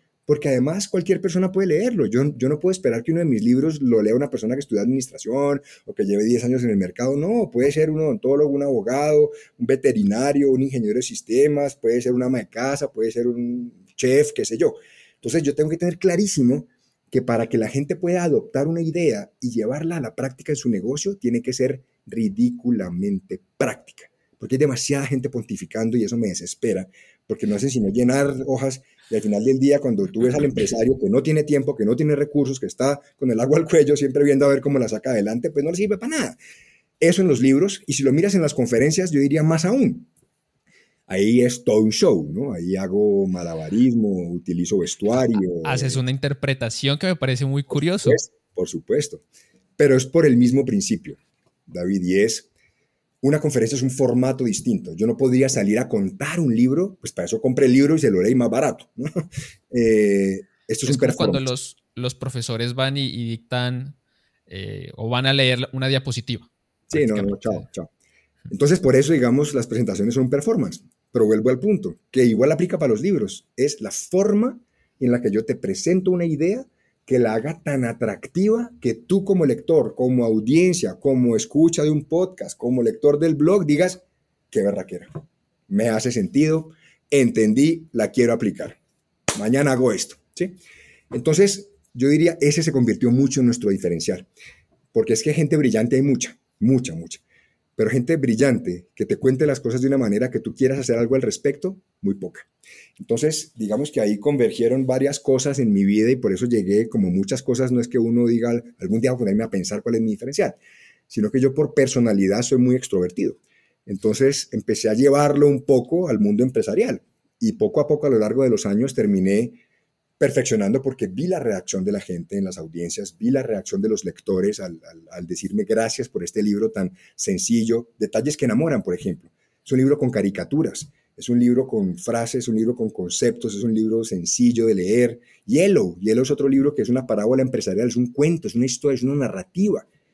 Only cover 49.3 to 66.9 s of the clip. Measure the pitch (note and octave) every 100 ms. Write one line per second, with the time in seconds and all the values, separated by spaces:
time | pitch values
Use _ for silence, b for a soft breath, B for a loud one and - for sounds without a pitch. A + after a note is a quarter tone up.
49.3 | b b b _ - C#3+ C3 B2+ E3 D#3
50.3 | A#2+ B2 C3+ C3 G2+ - A2 - - _
51.3 | _ _ _ _ F2+ F2+ G2 F2+ F#2+ G#2+
52.3 | - - _ _ _ _ _ _ _ C3
53.3 | D3 D3 B2+ D3 C3+ C3 C3 B2+ A#2+ B2+
54.3 | C3 B2 G2 B2 G2 F2+ E2 A2 A2+ C3
55.3 | B2+ C3 B2 G2+ G#2+ B2+ A2 F#2+ - C#3+
56.3 | E3+ D3 A2+ B2+ D3 G3 - - - F2
57.3 | A2 C3 B2 C3+ B2+ C#3+ D#3+ B2+ F#2+ G2
58.3 | C3 A#2 A#2 C#3+ - - - D3 F3 D#3
59.3 | B B B _ B2 A2+ A2 G#2 G2 G2
60.3 | F#2+ - _ - A2 - C3+ B2+ - -
61.3 | C#3 C3 B2 - - _ - B2 - C3
62.3 | B2+ A#2 A2+ A#2+ B2 C3 C#3 C3 G2+ A#2
63.3 | A2+ - B2 B2 B2 C3+ - _ _ _
64.3 | _ _ F#2+ G2+ G2 E2+ - A2+ B2 C3+
65.3 | C#3 B2+ B2 C3 C3 C3 C3+ C3+ A#2+ -
66.3 | A#2 - _ _ _ _